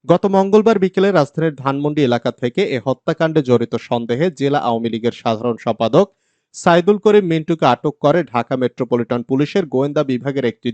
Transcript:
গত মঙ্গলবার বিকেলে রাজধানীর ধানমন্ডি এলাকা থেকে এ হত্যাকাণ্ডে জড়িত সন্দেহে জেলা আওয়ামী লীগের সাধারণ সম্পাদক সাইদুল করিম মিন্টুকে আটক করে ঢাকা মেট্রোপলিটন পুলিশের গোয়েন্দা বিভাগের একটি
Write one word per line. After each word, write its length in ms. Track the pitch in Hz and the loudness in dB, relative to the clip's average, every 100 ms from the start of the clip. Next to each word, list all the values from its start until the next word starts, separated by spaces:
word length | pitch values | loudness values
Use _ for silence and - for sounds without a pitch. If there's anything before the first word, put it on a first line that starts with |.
| 131 | 2
গত 200 | 175 202 | 0 2
মঙ্গলবার 520 | 196 196 214 214 208 | 0 2 2 2 0
বিকেলে 340 | 185 - 196 | 0 0 0
রাজধানীর 420 | 185 139 - 160 | 2 0 -2 -4
ধানমন্ডি 480 | 143 135 139 147 151 | -4 -4 -2 -2 0
এলাকা 260 | 131 120 123 | 0 0 -2
থেকে 320 | - 123 - | -4 -6 -4
এ 180 | 202 127 | -4 -4
হত্যাকাণ্ডে 580 | 131 131 - 160 160 156 | -4 -4 -4 -2 0 0
জড়িত 320 | 123 120 117 | 2 0 0
সন্দেহে 560 | 117 - 120 117 123 180 | -6 -4 -6 -2 -2 -2
জেলা 280 | 139 139 143 | -2 -2 0
আওয়ামী 300 | 120 117 117 | 0 -2 -2
লীগের 240 | 113 117 | -2 -4
সাধারণ 440 | - 120 110 120 113 | -4 -4 -2 -4 -4
সম্পাদক 560 | - 110 113 139 202 _ _ _ _ | -4 -2 2 2 0 _ _ _ _
সাইদুল 460 | - 185 170 175 208 | -2 2 4 4 2
করিম 260 | 214 208 | 4 4
মিন্টুকে 420 | 185 160 156 165 147 | 4 -2 -2 0 2
আটক 300 | 120 151 - | 2 -2 -2
করে 240 | 147 165 | 0 0
ঢাকা 320 | 147 120 117 131 | 0 -4 -4 -2
মেট্রোপলিটন 680 | 123 - 123 120 117 120 | -4 -4 -4 -2 -2 -4
পুলিশের 440 | 120 131 147 202 160 | -2 -2 0 -2 -2
গোয়েন্দা 380 | 127 143 147 | -2 0 -2
বিভাগের 400 | 139 123 127 139 | -2 -4 -4 -2
একটি 280 | 123 - 123 | -4 -4 -8